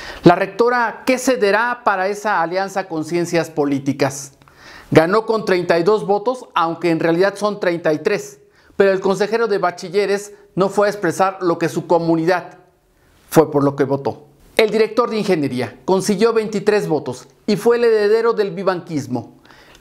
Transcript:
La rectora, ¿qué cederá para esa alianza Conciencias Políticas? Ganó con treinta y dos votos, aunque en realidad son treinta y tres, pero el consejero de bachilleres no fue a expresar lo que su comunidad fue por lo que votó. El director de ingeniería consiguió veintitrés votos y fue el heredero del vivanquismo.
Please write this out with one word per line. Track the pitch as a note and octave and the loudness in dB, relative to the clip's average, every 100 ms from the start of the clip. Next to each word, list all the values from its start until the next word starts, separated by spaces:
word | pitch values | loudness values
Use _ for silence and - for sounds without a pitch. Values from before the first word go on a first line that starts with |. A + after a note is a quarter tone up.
| - - | -16 4
La | - | 6
rectora, | F3 F#3+ - A#3 B3 A3+ - - | 6 2 0 2 2 -2 -4 -2
¿qué | B3 | 0
cederá | C4 A#3 G3+ G#3 A#3+ A#3+ | 0 0 2 2 0 0
para | A3 G3 F#3+ | 0 0 -2
esa | G3+ G#3+ F#3 | -4 -2 -2
alianza | E3 F3+ G3 F#3+ F#3 | 0 -2 -4 -4 -6
Conciencias | D#3+ D3+ E3+ E3+ E3+ D#3+ | -6 -2 -2 0 -2 -2
Políticas? | D#3 C#3+ C#3 C#3 C3 C3+ - - _ _ - - - - | -2 0 0 -2 -2 -2 -4 -16 _ _ -20 -20 -20 2
Ganó | C#3+ E3 G#3+ A3+ | 2 4 0 0
con | A3 | -2
treinta | - F#3 F3 E3+ | 0 0 2 2
y | |
dos | E3+ G#3+ E3+ | 4 2 0
votos, | G3+ A3 B3+ - | -2 -2 -6 -4
aunque | - E3 D#3+ E3+ | -2 -2 -2 -2
en | D#3+ | 0
realidad | E3 E3+ G3 G3 | 0 2 0 0
son | G#3 G3+ | -4 -2
treinta | F#3+ E3+ D#3 | -4 -2 -2
y | D3+ | -2
tres, | D3+ F#3 - - _ _ _ - | -4 -8 -8 -20 _ _ _ 0
pero | G3 | 2
el | F#3+ | 2
consejero | F#3+ F#3 G#3 A3+ A3+ | -2 -2 -2 -2 -2
de | G3 | 0
bachilleres | F3 F3 F#3 G3 G3 G3+ G3+ - - | -2 -4 -6 -2 -2 -2 -6 -20 -10
no | E3+ F#3+ | -2 0
fue | G3+ G#3 | 2 0
a | |
expresar | - E3+ D#3+ F#3+ F#3+ | 0 -4 0 -2 0
lo | F3+ E3 | -2 -2
que | E3 | -2
su | C3+ C3+ | -4 0
comunidad | E3+ E3 E3 E3 F3 - - _ _ _ _ _ _ - | 0 2 0 0 -2 -4 -20 _ _ _ _ _ _ 0
fue | E3 D3 | 2 4
por | C#3+ | 2
lo | C#3 | 0
que | C#3 | 0
votó. | C3 C3+ B2 - - _ _ - | -2 0 -4 -8 -18 _ _ 0
El | A3 | 0
director | A3 A3 A3 A3+ | 2 0 0 -2
de | G#3+ | -2
ingeniería | G3 F3 C3+ B2 A2+ - | 0 0 0 -4 -6 -6
consiguió | - F#3+ F#3 G3 A3+ | 0 0 2 2 2
veintitrés | A3 G#3+ G3+ G#3 G#3 E3 | 2 -2 -2 0 0 0
votos | D3+ B2+ A#2+ - _ - | -2 -4 -10 -14 _ -2
y | G3 | 0
fue | A#3 A#3 | 2 4
el | |
heredero | A#3 G#3+ G#3 A3+ A3+ | 4 2 2 2 2
del | G#3 G3 | 0 -4
vivanquismo. | F3 F#3+ F3 - D3+ A2+ A#2+ - - _ - - - | -2 -2 -2 -4 -8 -4 -8 -8 -20 _ -20 -20 0